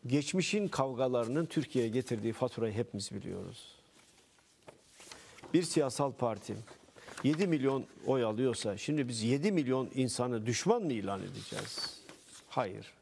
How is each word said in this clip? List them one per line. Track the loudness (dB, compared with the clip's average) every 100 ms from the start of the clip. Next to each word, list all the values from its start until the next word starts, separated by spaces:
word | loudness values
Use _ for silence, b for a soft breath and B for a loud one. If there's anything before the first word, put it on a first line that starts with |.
| 2
Geçmişin | 2 2 0 2 2 0
kavgalarının | 2 0 2 2 4 2 0 0
Türkiye'ye | 0 0 2 2
getirdiği | 0 0 -2 -2
faturayı | 0 -2 0 -2
hepimiz | 0 -2 -4 -8
biliyoruz. | -8 -8 -8 -10 -12 -18 -20 _ -20 -20 -20 _ _ _ _ -20 -20 _ B B B B B 0
Bir | 2
siyasal | 2 2 0 2 -2
parti | 2 0 0 -6 -10 -10 -20 -20 -20 B B
yedi | 0 2 2
milyon | 4 2 0 -4 -10 0
oy | 2
alıyorsa | 2 2 2 2 -2 -4
şimdi | -2 0 0
biz | 0
yedi | 2 2 4
milyon | 2 2 0 0 0
insanı | 0 2 0 0 0
düşman | 0 2 2
mı | 2
ilan | -2 -2 -4
edeceğiz? | -4 -8 -8 -8 -8 -6 -8 -10 -18 -20 -20 -20 -6
Hayır. | -4 -4 -6 -12 -20